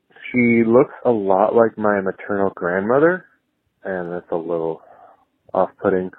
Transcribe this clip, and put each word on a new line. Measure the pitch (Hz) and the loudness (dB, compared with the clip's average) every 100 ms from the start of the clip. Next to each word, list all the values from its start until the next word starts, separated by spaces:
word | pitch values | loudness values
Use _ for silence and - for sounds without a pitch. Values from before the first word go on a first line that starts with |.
| _ - - | _ -20 -6
She | 123 120 117 110 | 0 2 4 4
looks | 117 - - | 4 4 0
a | 123 | -2
lot | 113 98 95 104 | 0 2 2 4
like | 117 113 107 | 4 2 0
my | 107 104 | 0 0
maternal | 95 - - 101 98 - | -2 -8 -6 -2 -2 -4
grandmother, | 87 92 101 131 160 185 - _ _ _ _ _ | -4 -2 0 2 2 0 -8 _ _ _ _ _
and | 95 92 87 | -10 -8 -8
that's | 87 - | -10 -8
a | 87 | -8
little | 82 85 82 80 - - - _ _ _ _ | -4 -6 -6 -8 -14 -20 -20 _ _ _ _
off-putting. | - 92 - 101 92 92 | -4 -4 -2 -2 -2 -4